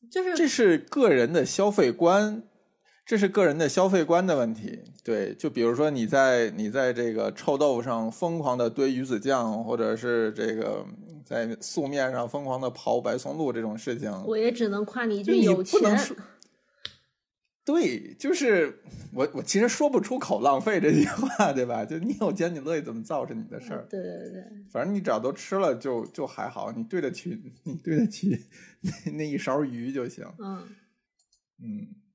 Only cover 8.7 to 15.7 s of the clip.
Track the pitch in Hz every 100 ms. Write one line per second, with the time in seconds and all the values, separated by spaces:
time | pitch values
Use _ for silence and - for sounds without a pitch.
8.7 | 113 135 127 131 117 113 135 117 107 113
9.7 | 117 110 113 123 120 113 110 110 110 107
10.7 | 104 95 - - 151 139 123 113 117 -
11.7 | - 139 143 131 127 120 143 143 131 131
12.7 | 127 - 117 123 110 139 151 151 117 110
13.7 | 107 123 117 107 98 98 220 226 240 226
14.7 | 202 208 247 233 208 202 233 214 185 185